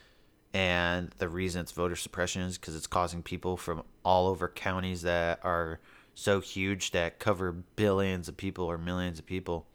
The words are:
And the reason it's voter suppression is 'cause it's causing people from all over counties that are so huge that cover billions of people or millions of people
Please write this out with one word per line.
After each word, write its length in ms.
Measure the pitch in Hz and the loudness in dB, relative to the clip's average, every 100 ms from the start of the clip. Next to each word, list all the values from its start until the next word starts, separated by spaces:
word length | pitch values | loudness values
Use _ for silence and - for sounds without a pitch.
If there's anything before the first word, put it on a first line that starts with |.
| - _ _ _ _ | -20 _ _ _ _
And 580 | 95 92 87 87 90 87 - | 0 2 4 2 0 -2 -4
the 120 | 92 | -4
reason 320 | 87 92 87 | -2 -2 -2
it's 100 | 82 | -4
voter 240 | - 87 85 | 0 0 0
suppression 460 | - - 87 92 | -6 -2 -2 0
is 140 | 90 87 | -4 -4
'cause 180 | - 80 | -8 -8
it's 120 | - | -2
causing 340 | 92 87 85 | 0 0 -2
people 360 | - 90 90 90 | -8 -4 -2 -4
from 260 | - 82 - - | -4 -6 -8 -4
all 240 | 90 92 92 | 4 6 6
over 200 | 87 87 | 2 -2
counties 540 | - 98 92 92 90 | -2 -2 -2 -2 -2
that 360 | 87 87 85 - | 2 2 2 0
are 360 | 90 85 82 80 - - - | 0 0 0 -6 -12 -20 -20
so 260 | - - 98 | -4 2 2
huge 520 | - 98 95 98 - | 2 -2 0 0 0
that 280 | 92 85 - | 0 0 0
cover 320 | - 92 92 | 0 0 0
billions 760 | 85 - - 104 95 98 92 82 | -4 -8 0 4 4 2 0 -4
of 100 | 73 | -6
people 280 | 95 90 87 | -6 -4 -2
or 120 | 85 | -2
millions 420 | 87 90 90 80 | -2 -2 -2 -4
of 60 | 78 | -6
people 420 | 92 90 85 - | -6 -4 -4 -6